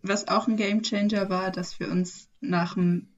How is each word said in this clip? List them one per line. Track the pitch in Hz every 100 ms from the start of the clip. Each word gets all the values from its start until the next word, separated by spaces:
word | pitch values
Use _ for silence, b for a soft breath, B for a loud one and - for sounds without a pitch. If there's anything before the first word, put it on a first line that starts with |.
was | 185 208 -
auch | 202 220
ein | 220
Gamechanger | 202 214 220 202 208 208 196
war, | 185 185
dass | 180 175 -
wir | -
uns | 180 180 - - _
nach | 143 175 175
dem | - 175 175 -